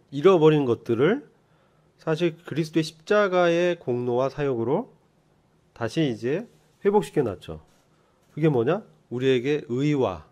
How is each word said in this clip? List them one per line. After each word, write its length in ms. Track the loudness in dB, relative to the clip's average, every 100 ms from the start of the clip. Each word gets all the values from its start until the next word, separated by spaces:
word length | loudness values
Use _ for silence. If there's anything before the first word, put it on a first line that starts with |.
| _
잃어버린 540 | 2 4 6 6 4
것들을 640 | 2 -2 -2 0 2 0 -4 _ _ _ _ _ _ _
사실 380 | -6 -2 -2 -4
그리스도의 380 | -8 -6 -2 -2
십자가의 960 | -4 -8 -2 0 2 2 2 2 0 -2
공로와 520 | -4 -4 -2 -2 -2
사역으로 640 | -2 -4 -2 -2 -2 -4 _ _ _ _ _ _ _ _
다시 380 | -10 -6 -2 -2
이제 380 | -4 -4 -6 -8 _ _ _
회복시켜 380 | 0 0 0 -2
놨죠. 380 | -2 -6 -12 -16 -18 _ _ _ _ _ _
그게 160 | -2 0
뭐냐? 340 | 2 0 -2 -6 _ _
우리에게 520 | -4 0 0 0 -4 -4
의와, 580 | -4 -2 0 -2 -4 -12